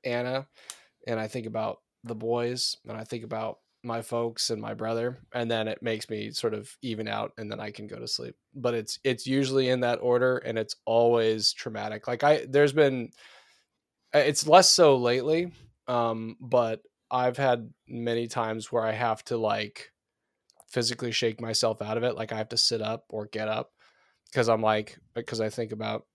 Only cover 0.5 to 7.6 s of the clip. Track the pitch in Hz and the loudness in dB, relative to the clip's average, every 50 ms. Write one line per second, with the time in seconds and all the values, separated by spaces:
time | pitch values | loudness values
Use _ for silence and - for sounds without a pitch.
0.5 | _ - - - - - _ _ _ _ - 117 117 110 110 107 - 127 110 113 | _ -20 -18 -18 -18 -18 _ _ _ _ -8 -6 -4 -4 -4 -6 -8 -10 -10 -6
1.5 | 110 113 110 110 - _ _ _ _ _ - 117 117 107 110 113 120 120 120 120 | -6 -4 -4 -4 -6 _ _ _ _ _ -12 -10 -10 -6 -2 -2 -2 0 0 -2
2.5 | 123 127 - 110 - - _ - 110 110 110 - - 117 113 107 113 110 113 - | -2 -4 -4 -6 -6 -8 _ -12 -12 -12 -10 -10 -10 -10 -8 -8 -8 -6 -6 -6
3.5 | - _ _ _ _ _ - 120 117 117 113 - 123 117 120 117 117 - - - | -8 _ _ _ _ _ -8 -6 -6 -6 -6 -4 -4 -2 -2 -2 -4 -4 -4 -4
4.5 | 117 104 110 113 110 110 110 110 117 113 117 123 127 - - _ - 123 120 117 | -4 -4 -6 -10 -8 -6 -4 -4 -2 -2 -2 -4 -6 -8 -18 _ -6 -6 -2 -2
5.5 | 117 113 110 110 - - - 117 110 107 - - 110 107 107 110 - - - 113 | -2 -2 -2 -4 -6 -6 -4 -4 -4 -4 -6 -8 -8 -8 -8 -8 -8 -4 -2 -2
6.5 | 107 104 107 - - _ - 127 110 107 110 107 107 104 104 - _ - 110 104 | -2 -4 -10 -14 -18 _ -8 -8 -6 -6 -4 -4 -4 -4 -4 -6 _ -12 -10 -10
7.5 | 104 101 | -8 -8